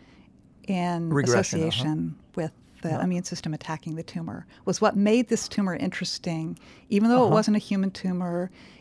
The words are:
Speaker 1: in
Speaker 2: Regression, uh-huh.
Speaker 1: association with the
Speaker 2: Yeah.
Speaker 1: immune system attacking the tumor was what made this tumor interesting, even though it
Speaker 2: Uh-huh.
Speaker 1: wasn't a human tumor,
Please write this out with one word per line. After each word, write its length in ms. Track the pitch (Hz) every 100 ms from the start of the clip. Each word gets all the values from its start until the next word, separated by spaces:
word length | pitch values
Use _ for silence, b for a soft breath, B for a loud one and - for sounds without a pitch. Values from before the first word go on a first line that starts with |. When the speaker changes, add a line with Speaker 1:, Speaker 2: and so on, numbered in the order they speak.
| B B B _ - _ -
Speaker 1:
in 440 | 180 175 170 165
Speaker 2:
Regression, 500 | 147 139 - 196 165
uh-huh. 80 | 160
Speaker 1:
association 460 | 160 131 156 165 - _
with 180 | - 160 - _ -
the 80 | 165
Speaker 2:
Yeah. 120 | 156
Speaker 1:
immune 200 | 180 175
system 300 | 185 175 170
attacking 400 | 151 - 160 - 160
the 60 |
tumor 440 | 165 175 165 101 - B -
was 140 | 180
what 140 | 214 196
made 320 | 208 233 247
this 200 | 226 -
tumor 260 | - 190
interesting, 840 | 170 185 - 180 - - 165 160 170 B B B
even 180 | 202 226
though 140 | 247
it 40 | 226
Speaker 2:
Uh-huh. 80 |
Speaker 1:
wasn't 220 | 214 214 214
a 40 |
human 300 | - 196 190
tumor, 600 | - 190 180 180 175 180 B B B